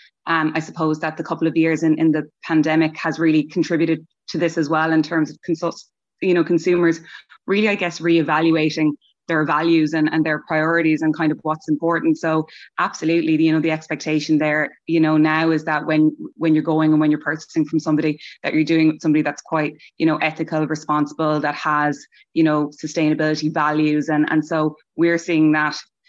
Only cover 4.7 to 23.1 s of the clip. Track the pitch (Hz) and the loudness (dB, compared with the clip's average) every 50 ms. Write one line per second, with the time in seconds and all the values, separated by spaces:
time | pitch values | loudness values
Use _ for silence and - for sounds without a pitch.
4.7 | 160 156 160 165 160 156 151 - 175 160 151 147 156 _ - - 165 - 175 170 | 0 0 0 2 2 2 0 0 0 -2 -2 -2 -6 _ -6 -6 -4 -4 -4 -6
5.7 | - - - _ _ _ _ _ _ - - 185 180 175 156 - 175 160 165 185 | -8 -8 -18 _ _ _ _ _ _ -4 0 0 2 2 2 2 0 0 2 2
6.7 | 175 175 175 165 165 165 - - - - - _ - _ - - 196 208 214 214 | 2 2 2 2 0 0 -6 -18 -20 -20 -20 _ -20 _ -4 -2 0 0 2 0
7.7 | 202 202 185 175 160 - 160 170 165 165 147 160 151 160 165 165 160 156 156 156 | 0 -2 -4 -6 -6 -2 0 2 2 2 2 2 0 2 2 2 2 2 2 0
8.7 | 156 165 156 151 143 - _ _ _ _ _ - 165 156 156 143 147 151 165 170 | 0 0 0 0 0 -2 _ _ _ _ _ -4 -2 0 0 0 0 0 2 2
9.7 | 165 160 156 147 160 160 151 143 156 160 151 160 156 151 - - 160 156 156 160 | 2 2 2 2 0 0 0 0 0 0 0 0 -2 -4 -4 -4 -2 -2 0 0
10.7 | 165 170 165 160 156 147 160 156 151 - 160 151 151 - - 151 156 156 - 160 | 0 0 2 0 0 0 0 -2 0 0 0 -2 -2 -2 -4 -6 -6 -4 -2 -4
11.7 | 151 - 165 165 170 160 - 165 151 - - 160 160 156 156 - - - - - | -2 0 0 0 0 0 0 0 -2 0 0 -2 0 -2 -2 -4 -10 -20 -20 -12
12.7 | - - 175 175 - - 160 160 165 170 156 160 156 151 160 160 156 160 151 160 | -6 -4 -4 -4 -4 -4 -2 0 0 0 0 0 2 2 2 2 2 2 0 -2
13.7 | 156 156 - - 156 - - 156 156 151 151 - 156 147 151 151 151 156 147 - | -4 -4 -6 -8 -8 -8 -4 -2 -2 -2 0 0 0 2 2 0 0 -2 -2 -4
14.7 | - _ _ - 165 165 160 156 156 151 156 156 156 160 165 165 160 151 156 160 | -8 _ _ -2 0 2 2 4 4 4 2 2 2 2 2 0 0 0 -2 -2
15.7 | 151 147 - 156 156 156 156 156 147 - - - - - 165 160 156 156 151 165 | -4 -2 -2 0 2 4 2 2 0 -2 -14 -14 -8 -2 0 2 2 2 2 0
16.7 | 156 156 156 156 156 151 156 151 151 147 - 147 156 156 - - - 165 151 151 | 0 2 2 2 4 4 2 2 0 0 -2 -6 -6 -8 -8 -6 -2 -2 -2 0
17.7 | 160 156 - 165 151 143 147 156 147 - - - - _ - 147 - 156 151 165 | -2 -2 0 0 0 0 0 0 -4 -4 -10 -20 -14 _ -6 -2 0 0 0 2
18.7 | 165 160 160 156 156 156 - 156 147 156 147 147 143 - - - 165 156 151 147 | 2 4 4 2 2 0 0 2 2 2 2 0 -4 -8 -8 -4 -4 -2 -2 -4
19.7 | - - - - _ - 156 160 151 - - 156 156 - 160 - 165 156 156 135 | -6 -12 -20 -14 _ 0 0 0 0 0 -2 -4 -4 -4 -6 -4 -2 -2 -2 -2
20.7 | 156 151 - - 151 151 147 147 - - 160 151 151 147 151 147 147 - - 156 | -4 -6 -4 -2 0 0 0 -2 -2 -4 -2 0 0 0 -2 -4 -4 -4 -2 -2
21.7 | 151 147 147 147 143 147 - _ _ - _ _ - 160 160 156 151 151 147 147 | 0 0 0 -2 -2 -4 -10 _ _ -20 _ _ 0 0 2 2 2 0 -2 -4
22.7 | - - - 160 - 170 156 151 | -6 -10 -10 -6 -2 0 0 0